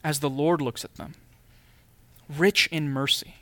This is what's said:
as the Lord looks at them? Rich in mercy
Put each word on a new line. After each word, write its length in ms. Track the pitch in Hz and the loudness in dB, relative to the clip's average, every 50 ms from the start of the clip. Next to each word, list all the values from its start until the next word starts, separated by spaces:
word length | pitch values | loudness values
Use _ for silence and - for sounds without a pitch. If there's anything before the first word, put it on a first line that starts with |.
| _ | _
as 160 | 156 151 139 | -2 -2 0
the 100 | 147 143 | -2 -2
Lord 300 | 135 135 147 160 175 160 | 0 2 2 2 2 2
looks 240 | 143 127 117 - - | 0 -4 -4 -6 -12
at 100 | - _ | -14 _
them? 220 | - - - - - - - - _ _ _ - - _ _ - - _ _ _ _ - _ - - - - | -14 -14 -14 -14 -18 -20 -20 -20 _ _ _ -20 -20 _ _ -20 -20 _ _ _ _ -20 _ -20 -20 -18 -14
Rich 400 | 147 147 170 202 202 - - - | -2 2 2 4 4 4 0 2
in 200 | 170 160 151 143 | 0 -2 -2 0
mercy 440 | 135 135 135 139 - - - - - - | 0 -2 0 0 0 0 -2 -8 -16 -20